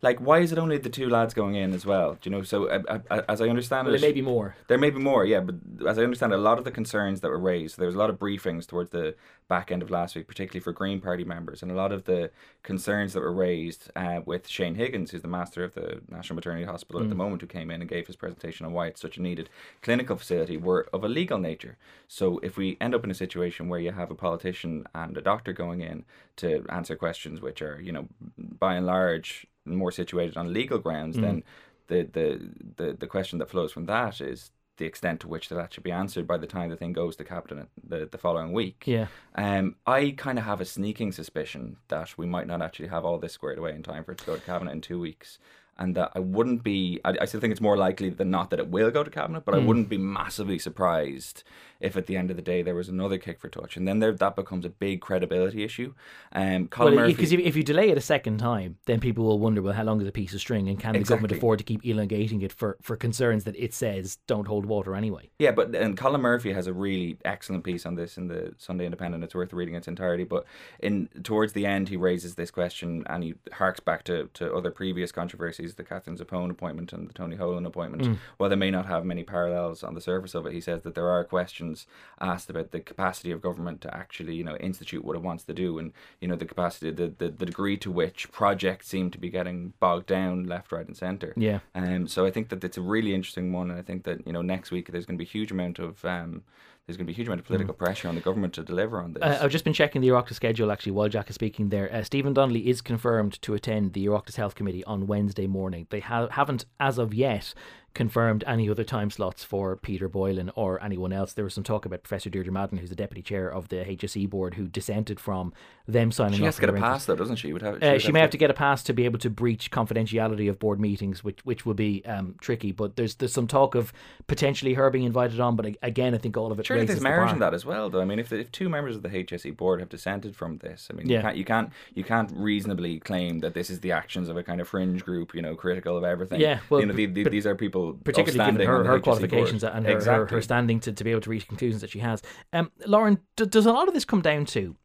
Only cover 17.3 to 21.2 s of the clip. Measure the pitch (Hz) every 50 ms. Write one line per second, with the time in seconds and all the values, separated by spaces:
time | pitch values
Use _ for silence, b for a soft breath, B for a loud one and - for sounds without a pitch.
17.3 | 98 85 87 85 - 87 82 80 85 85 87 82 85 85 85 - 87 _ - 87
18.3 | 87 - - 85 82 - 82 80 85 87 85 85 80 - - 80 - - 90 90
19.3 | 87 82 82 - B B B B B B - - 117 123 127 123 107 90 - -
20.3 | 90 87 80 85 87 78 85 90 90 90 - - - 92 104 107 120 151